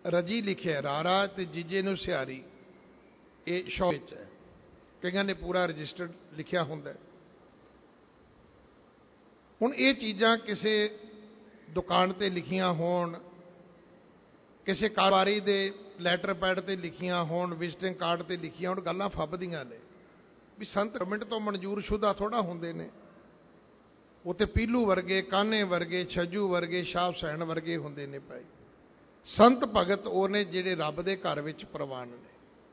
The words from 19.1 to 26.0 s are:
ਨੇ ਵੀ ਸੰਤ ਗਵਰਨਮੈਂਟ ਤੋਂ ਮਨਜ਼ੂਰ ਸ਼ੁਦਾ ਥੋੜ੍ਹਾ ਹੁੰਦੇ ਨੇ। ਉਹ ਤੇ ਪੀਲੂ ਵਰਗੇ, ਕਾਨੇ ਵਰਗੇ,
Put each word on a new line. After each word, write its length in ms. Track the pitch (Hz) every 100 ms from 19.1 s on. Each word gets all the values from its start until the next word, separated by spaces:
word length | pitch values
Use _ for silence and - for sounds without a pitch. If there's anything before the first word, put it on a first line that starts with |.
| - 156 175 180 160 127
ਨੇ 140 | 113 - - - - - - - -
ਵੀ 60 | 208
ਸੰਤ 300 | 196 214 208
ਗਵਰਨਮੈਂਟ 280 | 185 208
ਤੋਂ 160 | 214 220
ਮਨਜ਼ੂਰ 420 | 214 196 190 202
ਸ਼ੁਦਾ 320 | - 208 208
ਥੋੜ੍ਹਾ 280 | 196 208 233
ਹੁੰਦੇ 320 | 180 175 165
ਨੇ। 160 | 165 165 - - - - - - - - - - - _ - 175
ਉਹ 80 |
ਤੇ 120 | 175 208
ਪੀਲੂ 400 | - 226 247 214
ਵਰਗੇ, 360 | 185 180 190
ਕਾਨੇ 420 | 190 190 214 214
ਵਰਗੇ, 420 | 196 175 170 180